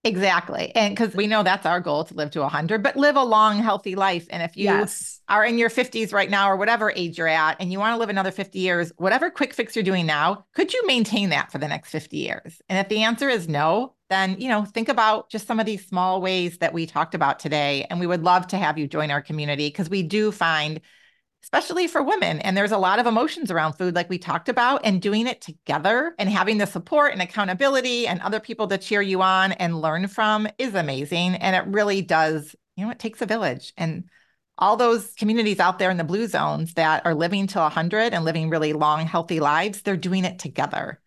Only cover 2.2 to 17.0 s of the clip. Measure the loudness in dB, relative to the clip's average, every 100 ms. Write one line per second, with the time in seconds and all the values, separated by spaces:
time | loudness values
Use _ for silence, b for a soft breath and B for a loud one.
2.2 | -6 -2 -2 -2 -2 0 0 2 4 4
3.2 | 4 4 4 4 0 0 -4 0 0 0
4.2 | -4 -8 -8 -2 2 2 0 -6 -12 -14
5.2 | 0 2 4 2 2 0 -2 -2 0 0
6.2 | 2 2 2 2 2 2 2 0 -6 -2
7.2 | 2 4 2 0 -4 -2 -2 0 -2 -2
8.2 | -2 -4 -8 -2 0 0 -2 -2 2 2
9.2 | 0 -2 -4 -2 -4 -2 0 0 0 2
10.2 | 2 0 _ -2 -2 0 0 2 2 0
11.2 | 2 0 -2 -6 -6 -6 -6 -10 -8 -8
12.2 | -6 -8 -12 -20 -4 -2 0 0 0 0
13.2 | 0 0 -2 0 2 2 -2 _ _ 0
14.2 | 0 -2 -2 -2 -2 -4 -2 2 4 2
15.2 | -2 -12 -4 -2 -2 -4 -4 -2 0 0
16.2 | 0 -2 -2 -2 -2 -2 -4 -2